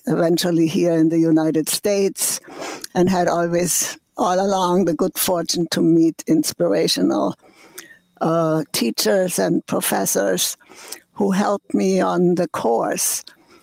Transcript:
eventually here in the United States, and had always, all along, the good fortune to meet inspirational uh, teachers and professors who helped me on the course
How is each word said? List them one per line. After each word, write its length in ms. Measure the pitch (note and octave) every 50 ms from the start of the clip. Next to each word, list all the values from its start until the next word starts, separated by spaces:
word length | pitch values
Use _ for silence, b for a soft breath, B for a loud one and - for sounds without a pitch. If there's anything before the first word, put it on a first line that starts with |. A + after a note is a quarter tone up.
| -
eventually 600 | - D#3 - F3 E3 F3 D#3+ - F3+ E3+ E3 E3
here 240 | D#3+ D#3+ - E3+ F3 E3
in 160 | D#3+ D#3+ D#3+
the 100 | E3 E3
United 500 | E3 E3 D#3+ D#3+ D#3 D#3+ D3+ D#3+ D3+ -
States, 680 | - - - G#3 G3+ G3 G3 G3 - - - - - - B B B B B B B B B B -
and 160 | E3+ F3 F#3
had 180 | F#3+ F3+ F3
always, 680 | E3 D#3+ E3+ E3+ E3+ E3+ F3 F3+ D#3+ - - - - - - _ _ -
all 280 | - - F3 F3+ F#3 G3
along, 400 | G3+ G3 F#3 F#3 F3+ F3+ F#3 F#3+
the 80 | E3+ D#3
good 240 | - G3 F#3 -
fortune 480 | - - - F#3 E3+ D#3+ - - F3 E3+ E3
to 100 | - F3
meet 420 | E3+ E3 E3 E3 E3 E3 D#3+ - -
inspirational 1080 | - D#3+ E3 - - - - F3 - G3 E3 - - - C#4 C#4+ - - - - F#3+ - B B B B B B B B B B B B B B B _ - -
uh, 380 | E3 E3 E3+ E3 D#3+ D#3 D#3+ D3+ -
teachers 680 | - - A#3+ A3+ A3 - - G#3+ G#3 F#3+ F#3 F3+ E3+
and 240 | - - F3 E3+ - -
professors 920 | - G3 F#3+ - - G3 F#3+ G3 F3+ - F#3+ G3 G3+ F#3 F3+ - - - _ B B B B B B B B B B -
who 180 | - G#3 G3
helped 420 | F#3+ F#3 G3+ G3+ G3+ G3 _ - -
me 280 | G3+ G3+ F#3+ F#3+ F#3
on 340 | F#3 F#3 F3 F3 F3+ F3 F3+
the 120 | E3+ F3 -
course 720 | - - - A3+ A#3 A3+ - - - - - - - - - B B B B B B B